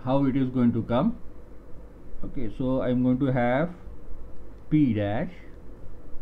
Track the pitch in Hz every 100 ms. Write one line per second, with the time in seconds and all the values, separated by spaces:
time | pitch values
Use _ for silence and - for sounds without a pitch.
0 | 131 135 139 131 127 127 120 113 110 117
1 | 202 117 - - - - - - - -
2 | - - - - 110 - 127 131 127 123
3 | 127 127 139 131 120 127 170 - - -
4 | - - - - - - - 151 139 104
5 | 101 110 165 - - - - - - -
6 | - -